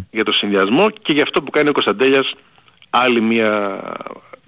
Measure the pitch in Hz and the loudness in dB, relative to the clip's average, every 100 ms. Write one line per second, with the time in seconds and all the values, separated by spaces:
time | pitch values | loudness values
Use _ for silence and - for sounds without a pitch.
0 | 92 110 110 - 104 101 98 131 208 208 | -6 -4 -2 -2 0 0 2 2 2 -2
1 | - 147 135 - 143 151 147 139 117 101 | -4 0 0 -2 -2 0 0 0 0 2
2 | 131 135 127 - _ _ _ _ _ 120 | 2 2 0 -6 _ _ _ _ _ 0
3 | 127 120 110 113 110 107 101 98 - 50 | 2 2 2 2 0 0 -4 -6 -10 -12
4 | 50 - - - | -14 -16 -20 -20